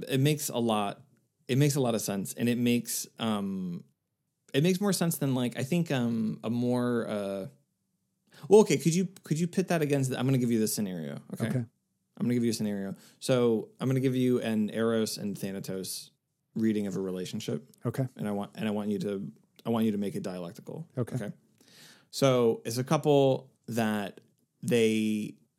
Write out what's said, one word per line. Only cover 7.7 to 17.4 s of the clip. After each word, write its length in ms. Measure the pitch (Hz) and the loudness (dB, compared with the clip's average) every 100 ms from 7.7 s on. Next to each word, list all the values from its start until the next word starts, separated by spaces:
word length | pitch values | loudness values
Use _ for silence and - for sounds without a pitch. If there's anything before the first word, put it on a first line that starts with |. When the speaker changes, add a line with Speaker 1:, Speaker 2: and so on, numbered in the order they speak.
| _ _ _ _ _ _ - - | _ _ _ _ _ _ -20 6
Speaker 1:
well, 120 | 208 | 8
okay, 160 | 208 147 | 8 4
could 160 | 170 | 2
you, 140 | 165 185 - | 2 0 -4
could 160 | - 151 | -4 -2
you 80 | 175 | 0
pit 220 | - 185 | 0 0
that 120 | 175 | 0
against 280 | 147 143 131 | 2 2 0
the, 100 | 123 | 0
I'm 60 | 127 | 2
gonna 120 | 135 | 2
give 140 | 123 | 2
you 80 | 117 | 2
this 140 | 107 - | 2 0
scenario, 440 | 104 90 73 71 - | -4 -6 -8 -10 -12
okay? 140 | - 117 | -6 -2
Speaker 2:
Okay. 120 | 127 | -2
Speaker 1:
I'm 640 | 117 _ _ _ _ - 107 | -4 _ _ _ _ -6 -2
gonna 80 | |
give 100 | 123 | 0
you 60 | 117 | 0
a 20 | |
scenario. 420 | 110 107 101 98 92 - _ | 0 -2 -4 -6 -8 -16 _
So 500 | - 131 120 113 - - | 0 2 4 2 -2 -6
I'm 80 | 131 | -2
gonna 120 | 131 | 0
give 160 | 131 127 | 0 2
you 260 | 127 123 | 2 2
an 280 | 113 110 104 | 0 0 0
Eros 440 | 110 113 113 110 - | 0 0 0 -2 -4
and 200 | 104 95 | -8 -6
Thanatos 720 | 98 98 - 95 92 - - _ _ _ _ - | -8 -8 -8 -8 -8 -10 -14 _ _ _ _ -2
reading 320 | 110 107 101 | 0 0 -2
of 100 | 92 | -4
a 20 | |
relationship. 640 | 95 92 90 107 | -4 -4 -6 -8